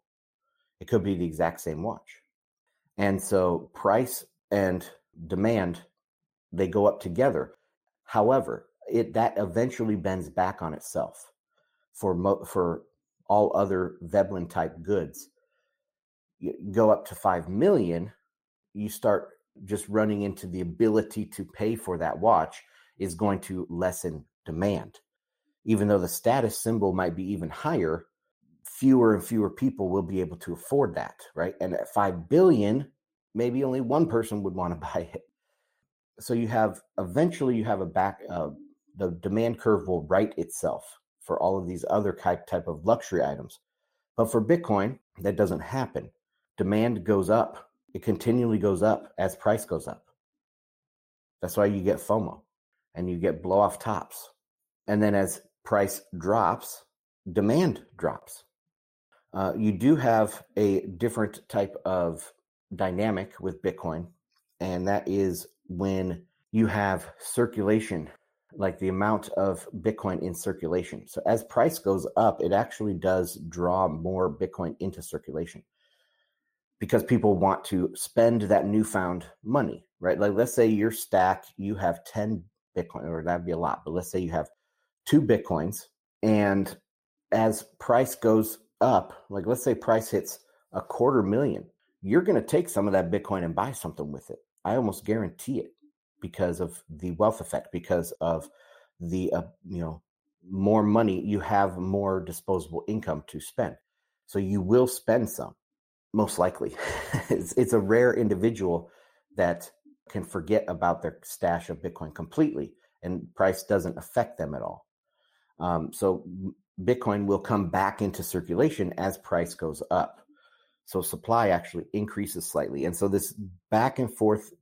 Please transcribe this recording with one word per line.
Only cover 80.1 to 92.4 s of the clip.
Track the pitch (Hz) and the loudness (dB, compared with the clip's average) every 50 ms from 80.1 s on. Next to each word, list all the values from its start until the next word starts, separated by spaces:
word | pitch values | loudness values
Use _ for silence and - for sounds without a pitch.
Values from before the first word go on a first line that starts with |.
| 90 87 | 2 2
Like, | 101 104 98 | 2 2 2
let's | 104 123 123 - | 2 0 2 4
say | 127 117 | 4 4
your | 113 110 101 107 113 | 6 4 4 2 0
stack, | 113 - - - - 95 92 95 95 - - - _ | 0 -4 -4 0 2 4 4 4 2 0 -4 -16 _
you | - 98 101 107 | -8 -6 -6 -4
have | 95 92 87 82 - - | -2 -2 -2 -2 -2 -6
ten | - - 113 104 110 110 87 87 - _ _ _ _ - | -10 -6 -4 -2 -2 -4 -6 -8 -12 _ _ _ _ -6
Bitcoin, | 87 85 - - - - | -6 -6 -6 -8 -10 -8
or | 80 82 82 78 | -6 -6 -4 -2
that'd | 85 87 87 87 | -2 -2 -2 -2
be | 87 | -4
a | 82 | -4
lot, | 82 85 76 - - - | -2 -2 -2 -4 -4 -6
but | 76 | -6
let's | 82 85 80 - | -6 -6 -4 -4
say | - 92 | -4 -4
you | 90 82 | -2 -2
have | 80 82 78 - _ _ _ _ _ _ _ _ _ _ - | -2 -2 -4 -4 _ _ _ _ _ _ _ _ _ _ 0
two | - - 151 | 4 4 4
Bitcoins, | 139 113 117 - - - 90 78 80 92 110 - - _ _ _ _ _ _ - - | 6 6 2 2 2 0 -2 -2 -2 -4 -6 -8 -12 _ _ _ _ _ _ 0 2
and | 110 107 107 104 101 98 98 95 - - - _ _ _ _ _ _ _ _ _ - | 4 4 4 4 4 2 2 0 -2 -6 -14 _ _ _ _ _ _ _ _ _ -2
as | 101 107 110 110 107 - - - _ - | 2 2 2 2 0 -2 -6 -14 _ -6
price | - - 120 123 131 131 - | 0 2 4 4 4 2 -2
goes | - - 117 113 113 110 110 - - _ _ _ - | 0 4 4 6 6 4 2 -4 -12 _ _ _ 2
up, | - 131 120 90 - - - - - - | 4 4 4 4 2 -2 -10 -20 -14 -10
like, | 101 98 85 | -8 -4 -2
let's | 107 123 123 - | -2 -2 0 0
say | 135 113 | 0 0
price | 110 - - 113 110 113 - | 0 2 2 2 2 2 0
hits | 113 95 - - - - _ _ _ _ _ _ - | -2 -2 -2 -4 -12 -16 _ _ _ _ _ _ -10
a | 95 | -10
quarter | - - - - 120 135 135 120 | -8 -6 -2 2 2 4 4 4
million, | 98 95 107 123 147 123 76 50 - - _ _ _ _ _ _ | 2 2 2 0 0 0 -2 -4 -8 -16 _ _ _ _ _ _
you're | - 95 113 175 180 | -2 2 2 2 4
gonna | 208 165 113 | 4 2 2